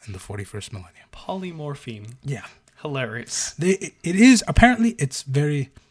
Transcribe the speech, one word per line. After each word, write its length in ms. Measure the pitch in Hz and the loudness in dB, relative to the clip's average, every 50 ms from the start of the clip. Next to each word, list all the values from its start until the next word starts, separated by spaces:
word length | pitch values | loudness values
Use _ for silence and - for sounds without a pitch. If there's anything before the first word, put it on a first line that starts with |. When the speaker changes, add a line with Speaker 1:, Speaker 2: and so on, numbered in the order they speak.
| - | -16
Speaker 1:
in 60 | 107 98 | -16 -14
the 60 | 95 | -14
forty-first 540 | - - 104 104 98 - - 104 - - - | -12 -10 -10 -10 -10 -10 -10 -12 -12 -12 -14
millennium. 320 | 98 87 - _ - - _ - | -14 -16 -18 _ -20 -20 _ -20
Speaker 2:
Polymorphine. 1000 | - - - 185 190 185 180 165 156 151 147 143 - - 127 113 104 101 104 123 - - | -16 -10 -8 -8 -8 -8 -10 -10 -10 -10 -10 -10 -10 -12 -14 -14 -12 -14 -16 -18 -12 -10
Speaker 1:
Yeah. 220 | 143 139 104 - - - _ _ _ _ _ | -8 -8 -8 -10 -18 -20 _ _ _ _ _
Speaker 2:
Hilarious. 720 | - 160 139 135 127 110 110 120 117 - - - - - | -12 -8 -6 -6 -6 -6 -8 -12 -12 -8 -8 -8 -8 -8
Speaker 1:
They, 200 | - - 160 185 190 | -6 -2 0 0 0
it, 200 | - 202 151 - _ - | 0 -2 -12 -14 _ -6
it 120 | 170 180 | -4 4
is, 280 | 196 226 262 254 214 - | 8 8 8 8 8 4
apparently, 480 | - - - 226 247 247 226 233 233 233 | 2 6 6 8 8 6 4 0 0 0
it's 240 | - 147 135 - - | -2 -4 -4 -4 -8
very 480 | - 139 131 143 147 147 147 143 131 - _ - _ _ | -8 -2 -2 0 0 0 -2 -4 -4 -6 _ -20 _ _